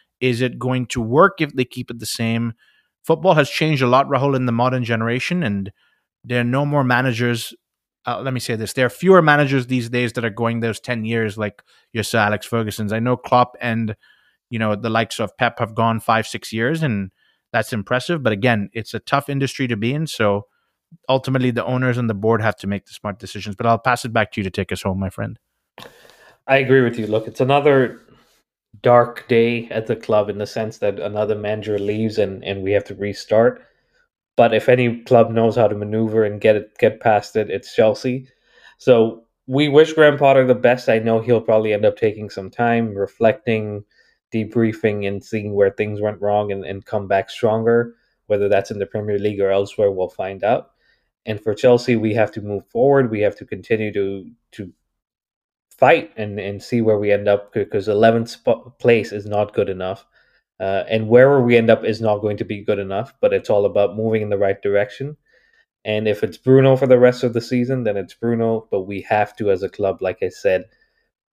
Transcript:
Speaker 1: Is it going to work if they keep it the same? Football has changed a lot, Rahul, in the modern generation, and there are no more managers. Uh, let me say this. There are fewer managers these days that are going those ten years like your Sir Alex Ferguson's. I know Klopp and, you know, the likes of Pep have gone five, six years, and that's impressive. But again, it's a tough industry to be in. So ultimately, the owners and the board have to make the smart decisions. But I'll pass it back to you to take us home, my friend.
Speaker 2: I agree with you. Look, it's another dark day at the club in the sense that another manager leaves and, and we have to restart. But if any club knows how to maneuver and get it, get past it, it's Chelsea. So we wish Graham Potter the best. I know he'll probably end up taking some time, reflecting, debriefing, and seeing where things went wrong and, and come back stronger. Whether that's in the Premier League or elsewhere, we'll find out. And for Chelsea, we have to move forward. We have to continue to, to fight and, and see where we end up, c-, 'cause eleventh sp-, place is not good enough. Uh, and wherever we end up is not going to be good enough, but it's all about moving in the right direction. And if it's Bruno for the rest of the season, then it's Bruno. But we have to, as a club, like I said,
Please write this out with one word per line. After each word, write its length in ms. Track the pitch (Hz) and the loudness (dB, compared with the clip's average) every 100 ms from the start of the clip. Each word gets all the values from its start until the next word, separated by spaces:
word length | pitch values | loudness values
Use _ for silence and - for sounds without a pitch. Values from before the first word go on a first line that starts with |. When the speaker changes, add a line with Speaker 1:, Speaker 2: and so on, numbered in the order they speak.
| _ - | _ -4
Speaker 1:
Is 220 | 127 117 | -2 0
it 180 | 127 123 | -4 -4
going 260 | 127 127 120 | -4 -4 -4
to 120 | 127 | -6
work 400 | 113 139 190 - | 0 4 4 2
if 140 | 147 | -6
they 100 | 131 | -4
keep 260 | 127 123 - | -4 -6 -12
it 100 | 120 | -12
the 60 | 107 | -10
same? 500 | - 113 117 117 - _ _ _ _ - | -4 -2 -2 -4 -8 _ _ _ _ -4
Football 300 | 156 185 156 | 0 4 4
has 140 | 139 | 2
changed 320 | - 156 139 | 0 0 2
a 60 | 123 | 4
lot, 220 | 131 135 | 4 2
Rahul, 260 | 131 139 131 | 0 0 0
in 120 | 127 | 0
the 40 | |
modern 320 | 117 127 127 | 0 0 -2
generation, 600 | 117 113 117 127 - 175 | -2 -2 -2 -4 -4 -4
and 280 | 123 101 95 _ _ _ _ _ 120 | -2 -4 -6 _ _ _ _ _ -6
there 160 | 123 | -4
are 20 | |
no 220 | 120 135 147 | 0 -2 0
more 180 | 143 | 0
managers. 720 | 127 120 131 113 120 117 - - _ _ _ _ 120 | 2 2 0 0 -2 -2 -8 -16 _ _ _ _ -10
Uh, 160 | 101 | -8
let 120 | 131 | -6
me 60 | 127 | -6
say 160 | - 113 | -6 -6
this. 180 | 110 | -6
There 120 | 135 123 | -2 -2
are 40 | |
fewer 320 | - 180 185 | 0 4 6
managers 460 | 156 147 139 135 123 | 6 4 4 0 0
these 220 | 127 117 | -4 -2
days 240 | 123 123 | -2 -2
that 100 | 123 | -2
are 60 | 113 | -6
going 320 | 107 117 117 | -4 -4 -2
those 180 | 113 104 | -4 -6
ten 240 | - 117 | -6 -6
years 340 | 110 117 110 107 | -4 -2 -4 -4
like 240 | 104 _ _ _ _ | -6 _ _ _ _
your 120 | 113 | -6
Sir 140 | 101 113 | -2 0
Alex 280 | 104 104 - | 0 0 -4
Ferguson's. 480 | 117 107 - 104 | -4 -4 -4 -4
I 60 | 110 | -2
know 180 | 120 123 | -2 -2
Klopp 400 | - 123 123 - | 0 2 0 -4
and, 340 | 120 113 110 - _ _ _ _ _ | -6 -4 -6 -8 _ _ _ _ _
you 80 | 113 | -6
know, 160 | 110 104 | -4 -2
the 140 | 113 | -4
likes 300 | 113 113 - | -6 -8 -8
of 180 | 104 - | -10 -4
Pep 220 | 120 - | -6 -4
have 160 | 113 110 | -8 -2
gone 240 | 113 113 | -2 -2
five, 260 | - 113 - | -2 -4 -4
six 280 | - - | -12 -10
years, 280 | 110 123 160 | -6 -4 -4
and 300 | 151 101 98 _ _ _ _ | -4 -4 -6 _ _ _ _
that's 220 | 113 - | -6 -4
impressive. 500 | 110 - 123 - 165 | -8 -4 -4 -4 -2
But 80 | 120 | -2
again, 380 | 101 123 110 98 | 0 0 0 -4
it's 200 | 113 - | -10 -10
a 60 | 113 | -12
tough 300 | - 143 - | -4 -4 -2
industry 380 | 139 135 - 127 | -4 -4 -4 -4
to 80 | 104 | -2
be 180 | 117 | -4
in. 140 | 147 160 | -4 -6
So 400 | - 104 101 - _ _ _ _ _ - | -2 0 0 -6 _ _ _ _ _ -2
ultimately, 420 | 131 131 131 127 | -2 0 -2 0
the 140 | 117 92 | -2 -4
owners 320 | 127 127 120 | -2 -2 -2
and 120 | 117 | -2
the 60 | 98 | -2
board 260 | 110 113 | 0 2
have 140 | 110 - | 0 -2
to 80 | 101 | -6
make 180 | 101 _ | -8 _
the 80 | |
smart 260 | - 104 98 | -12 -12 -12
decisions. 380 | 98 104 101 98 | -14 -12 -12 -4
But 100 | 117 | 0
I'll 100 | 113 | 0
pass 280 | 131 - 120 | 0 -2 -2
it 80 | |
back 180 | 113 104 | -2 -2
to 80 | - | -4
you 40 | 95 | -6
to 40 | |
take 220 | - 95 | -4 -6
us 100 | 92 | -4
home, 180 | 101 92 | -4 -4
my 100 | 95 | -6
friend. 280 | - 110 110 _ _ _ - - _ - _ - _ - | -8 -12 -12 _ _ _ -20 -20 _ -20 _ -20 _ 0
Speaker 2:
I 100 | 135 | 0
agree 240 | 127 131 | 4 4
with 160 | 117 117 | 4 -2
you. 80 | 107 | -2
Look, 220 | 110 113 | -4 -4
it's 140 | - | -2
another 580 | 131 143 147 135 120 - _ _ _ _ _ _ _ - | 2 4 4 4 2 -4 _ _ _ _ _ _ _ -2
dark 460 | 123 120 120 - - | 4 6 4 -4 0
day 400 | 117 117 117 - | 2 2 0 -6
at 160 | 110 110 | -8 -4
the 80 | 110 | -6
club 340 | - 107 104 | 0 0 0
in 80 | 101 | -6
the 100 | 101 | -8
sense 300 | 113 110 - | -6 -8 -4
that 220 | 104 98 | -4 -4
another 360 | 104 104 107 107 | -6 -4 -2 -2
manager 420 | 104 107 107 101 | -4 -6 -4 -4
leaves 400 | 101 107 110 107 | -2 -2 -2 -2
and, 260 | 98 95 95 | -4 -4 -8
and 180 | 98 | -6
we 80 | 95 | -2
have 140 | 101 - | -2 -2
to 100 | 98 | -8
restart. 720 | 101 98 - 107 120 - _ _ _ _ _ _ _ - | -8 -8 0 2 2 0 _ _ _ _ _ _ _ 2
But 160 | 117 | 4
if 160 | 110 - | 4 4
any 320 | 127 120 117 | 2 2 -2
club 300 | - 120 113 | 2 4 4
knows 260 | 113 113 113 | 2 0 2
how 100 | 107 | 0
to 80 | 104 | 0
maneuver 480 | 104 110 113 110 | -4 -2 0 0
and 160 | 104 104 | 0 2
get 160 | 110 107 | 2 2
it, 220 | - - | -2 0
get 240 | - - | 0 2
past 340 | 117 104 - 110 | 2 2 0 -4
it, 140 | 104 | -4
it's 260 | 98 - - | -6 -6 2
Chelsea. 540 | 110 104 131 131 131 _ _ _ _ _ | 2 2 -4 -6 -10 _ _ _ _ _
So 480 | 135 117 113 - _ _ - | 4 4 4 -2 _ _ -6
we 200 | 135 151 | -2 4
wish 240 | 143 160 | 6 4
Graham 260 | 156 147 139 | 6 4 6
Potter 300 | 139 135 127 | 4 6 4
the 80 | 120 | 4
best. 320 | 120 123 - | 4 2 0
I 120 | 110 | 0
know 200 | 113 113 | 2 0
he'll 220 | 113 113 | 2 0
probably 320 | 113 110 110 | 2 0 2
end 100 | 104 | 0
up 140 | 104 - | 0 0
taking 320 | 110 107 104 | -4 -4 -12
some 200 | - 95 | -12 -12
time, 460 | - 117 117 113 98 | -2 0 0 -2 -4
reflecting, 880 | 98 - 113 - 120 110 107 104 - _ _ _ _ | -6 2 2 2 -2 -4 -4 -10 -14 _ _ _ _
debriefing, 720 | 113 104 117 113 110 110 104 98 | -6 -2 0 0 0 -2 -2 -4
and 160 | 98 | -6
seeing 320 | - 110 104 | -8 -8 -4
where 180 | 101 98 | 2 2
things 280 | - 107 104 | 2 -4 -2
went 220 | 107 104 | -6 -4
wrong 320 | 104 104 104 | -2 0 -2
and, 100 | 98 | -6
and 220 | 80 98 - | -8 -12 -6
come 200 | 107 98 | -8 -2
back 240 | 98 - | -2 -2
stronger. 640 | - 110 110 113 117 117 _ _ _ - | -4 -2 0 2 0 0 _ _ _ -4
Whether 200 | 101 101 | 0 2
that's 240 | 101 - | 0 0
in 80 | 104 | -8
the 60 | 98 | -6
Premier 340 | 107 104 101 | -6 -4 -2
League 220 | 104 104 | -2 -2
or 100 | 95 | 0
elsewhere, 400 | 98 101 - 101 | 0 -2 0 0
we'll 160 | 95 90 | 0 -6
find 340 | - 95 95 | -6 -10 -4
out. 300 | 101 135 - _ _ _ _ _ - | -2 -2 -4 _ _ _ _ _ -10
And 180 | 104 | -6
for 100 | 110 | -6
Chelsea, 440 | 101 127 120 127 113 | 2 4 4 2 0
we 160 | 107 | 0
have 180 | 110 107 | 0 -2
to 100 | 107 | -2
move 240 | 104 101 _ | -8 -10 _
forward. 440 | 117 139 139 120 | 0 2 4 2
We 80 | 107 | 0
have 160 | 101 - | -2 -2
to 60 | 104 | -14
continue 460 | 98 - 110 107 | -14 -4 -2 -2
to, 400 | 101 98 98 92 _ _ | -4 -4 -6 -14 _ _
to 180 | - 92 _ _ _ _ _ _ _ _ _ _ | -16 -16 _ _ _ _ _ _ _ _ _ _
fight 440 | - 131 160 - 113 | 2 4 4 0 -10
and, 240 | 104 101 | -8 -8
and 240 | 95 101 | -8 -10
see 160 | - 120 | -4 0
where 180 | 110 104 | 4 4
we 140 | 104 | 4
end 160 | 101 101 | 2 4
up, 240 | 101 - | 0 0
c-, 120 | 110 101 | -6 -4
'cause 240 | 104 101 | -4 0
eleventh 400 | 104 113 117 113 | 4 4 4 -4
sp-, 480 | - 123 113 - _ | -6 -2 -2 -4 _
place 320 | 123 117 - | 2 2 0
is 140 | 104 104 | -10 -6
not 280 | 104 104 | -4 -2
good 140 | - 98 | -2 -4
enough. 380 | 92 92 95 _ _ _ _ _ - | -4 -8 -8 _ _ _ _ _ -8
Uh, 220 | 95 98 - | -4 -4 -2
and 180 | 113 107 | -4 4
wherever 340 | 120 135 143 | 6 6 6
we 140 | 120 117 | 4 4
end 140 | 113 | 6
up 160 | 110 113 | 4 2
is 160 | 104 | -2
not 160 | 110 104 | 0 0
going 180 | 107 101 | -2 -4
to 80 | |
be 180 | 110 104 | -6 -6
good 180 | 107 101 | -4 -4
enough, 340 | 95 98 117 - | -2 -6 -8 0
but 100 | - | 0
it's 180 | 98 - | 0 0
all 140 | 104 | 0
about 320 | 101 104 101 110 | 2 2 0 0
moving 260 | 110 110 | -2 -2
in 80 | 104 | -2
the 80 | 101 | 0
right 240 | 98 98 | 0 -2
direction. 540 | 101 101 208 - 139 151 _ _ _ _ _ _ 110 | 0 0 -2 -6 -12 -12 _ _ _ _ _ _ -4
And 200 | 107 107 | -2 0
if 160 | 104 | -2
it's 160 | - - | -4 -4
Bruno 380 | 131 131 135 131 | 4 6 6 4
for 100 | 131 | 4
the 140 | 123 | 6
rest 240 | 123 123 | 6 4
of 80 | 120 | -2
the 80 | 113 | -2
season, 460 | - 127 123 127 110 | -4 -4 -2 -2 -2
then 100 | 101 | -4
it's 180 | 90 | -8
Bruno. 540 | - 117 117 113 113 - | -6 -4 -2 0 -2 -4
But 120 | 98 | -6
we 180 | 95 98 | -4 -10
have 300 | - 107 104 - | -2 -2 -2 -2
to, 140 | 101 | -2
as 120 | 95 | -2
a 60 | 95 | -4
club, 320 | - 98 85 | -4 -4 -2
like 200 | 92 - | -6 -4
I 60 | 92 | -8
said, 380 | - 98 92 - _ _ _ _ _ _ | -4 -2 -2 -4 _ _ _ _ _ _